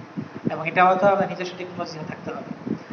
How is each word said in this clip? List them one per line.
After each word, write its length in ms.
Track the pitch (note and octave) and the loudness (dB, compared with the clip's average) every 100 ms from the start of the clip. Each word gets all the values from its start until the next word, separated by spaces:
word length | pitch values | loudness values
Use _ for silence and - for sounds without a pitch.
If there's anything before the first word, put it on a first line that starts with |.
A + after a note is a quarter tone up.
| - - - - - | -10 -8 -8 -4 -4
এবং 180 | D#3 D#3+ | -2 0
এটা 160 | E3+ | 6
হয়তো 220 | F#3 F#3+ G3+ | 6 8 6
আমাদের 220 | G3 F3+ | 4 2
নিজস্ব 260 | F3 F3+ - | -2 -6 -6
টেকনোলজি 400 | F3 F3 E3 D#3+ D#3 | -8 -8 -8 -8 -10
থাকতে 220 | - D#3 | -10 -8
হবে। 300 | - - - - - - | -8 -8 -8 -4 -6 -6